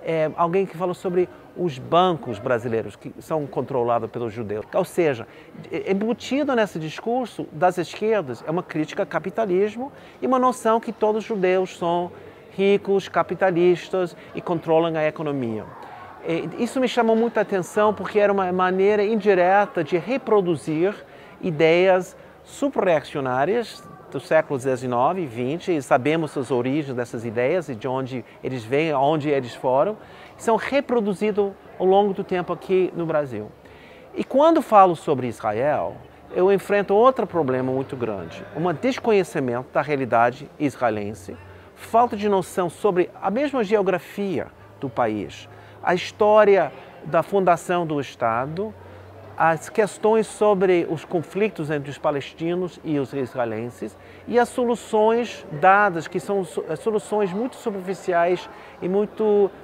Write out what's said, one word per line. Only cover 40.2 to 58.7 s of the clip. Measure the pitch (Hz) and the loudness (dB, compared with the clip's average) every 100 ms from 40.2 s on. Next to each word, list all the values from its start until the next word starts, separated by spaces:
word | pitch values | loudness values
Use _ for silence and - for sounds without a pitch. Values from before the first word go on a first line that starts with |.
| 120 123 139 - | 4 2 -16 -4
israelense, | 147 - 123 107 104 110 - - - - - - | -4 0 -2 0 -6 -10 -14 -16 -18 -20 -20 -20
falta | - 226 240 220 | -2 2 2 0
de | 208 | 0
noção | 196 175 - 175 | 0 0 -4 -4
sobre | - 214 180 175 - | 0 0 2 0 -2
a | 190 | -4
mesma | 208 294 269 | -2 -2 -2
geografia | 196 214 190 185 - - 202 147 82 - - - | 0 2 2 -2 -4 -8 -4 -4 -6 -12 -20 -10
do | 135 | -8
país, | 127 120 107 78 - - - - - | -2 0 0 -6 -12 -20 -20 -20 -6
a | - | 0
história | 180 - - 208 214 208 196 147 - - - - | 0 -2 0 6 6 8 6 4 -4 -20 -16 -2
da | 165 | -2
fundação | 160 202 180 165 - 180 170 | 2 2 4 2 2 -2 0
do | 151 | -4
Estado, | 131 - 117 113 135 160 214 - - - - - - - | -6 -2 0 0 -2 -6 -8 -10 -20 -20 -20 -20 -18 0
as | 160 160 - | 0 0 -4
questões | - 202 - 214 220 208 | 0 0 0 2 2 0
sobre | - 208 202 190 180 160 | 0 2 4 4 2 2
os | 156 - | -6 -4
conflitos | 180 147 190 214 - 147 | -6 -4 -2 -2 -2 -4
entre | 151 139 | -4 -6
os | 135 | -4
palestinos | 160 143 131 - 165 175 185 - | -2 -2 -6 -8 -4 -4 -4 -8
e | 156 147 | -4 -2
os | 131 | -2
israelenses | 139 127 131 120 110 120 - 214 - - - - | -4 -6 -4 -4 -4 -8 -10 -14 -14 -20 -20 -2
e | 233 | 0
as | 240 | 2
soluções | - 240 233 - 214 214 226 240 - - | 0 -2 -2 -2 2 4 2 -2 -8 -12
dadas, | 151 180 196 208 165 147 | 2 4 6 4 0 -6
que | 185 | -8
são | 175 202 | -2 -4
so-, | 185 - - 156 | -2 -6 -6 -4
soluções | - 214 - 214 202 | -2 -2 -2 -2 0
muito | 185 247 - | -2 -6 -6
superficiais | 240 196 185 185 - 170 175 180 - - - | -8 -8 -8 -8 0 2 2 0 -4 -18 -20